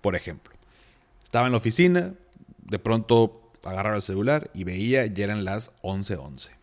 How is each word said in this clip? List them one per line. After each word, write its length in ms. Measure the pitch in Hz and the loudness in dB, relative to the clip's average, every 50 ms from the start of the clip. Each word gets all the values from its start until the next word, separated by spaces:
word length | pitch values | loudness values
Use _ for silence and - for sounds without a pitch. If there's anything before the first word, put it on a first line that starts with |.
Por 160 | - 101 90 | 0 -2 -2
ejemplo, 380 | 85 - - 78 - _ - - - _ _ _ - - - _ _ _ _ _ - | -2 -6 -8 -14 -14 _ -20 -20 -20 _ _ _ -20 -20 -20 _ _ _ _ _ -20
estaba 220 | _ - - 117 123 | _ -2 0 2 2
en 80 | 127 | 2
la 60 | 123 113 | 2 2
oficina, 560 | - 117 110 - 175 180 175 180 175 185 - - - _ _ - - - - - | 0 0 4 6 6 6 6 4 0 -2 -8 -14 -20 _ _ -20 -20 -20 -20 -20
de 160 | - - 104 98 | -8 -6 -6 -4
pronto 760 | - 110 113 113 107 - 117 117 113 110 - - - _ _ _ | 0 2 0 0 4 4 6 6 6 4 0 -10 -20 _ _ _
agarraba 340 | - 87 95 92 101 107 107 | -12 -8 -6 -4 -2 -2 -2
el 60 | 104 | -4
celular 480 | 98 - 95 95 107 131 147 151 - - - | -4 -4 -4 -2 0 2 0 0 -2 -6 -10
y 100 | 92 92 | -8 -8
veía, 400 | 90 92 95 104 117 131 131 123 | -6 -4 -4 0 2 2 2 0
ya 200 | 107 98 95 101 | 0 -2 -2 -2
eran 200 | 101 104 107 98 | -2 -2 -4 -4
las 280 | 95 98 110 110 - _ _ | -4 -4 -6 -8 -10 _ _
once 340 | - 95 95 98 98 - 101 | -6 -6 -4 -4 -4 -6 -6
once. 360 | 76 67 71 67 64 - - - _ | -8 -8 -14 -14 -16 -16 -18 -20 _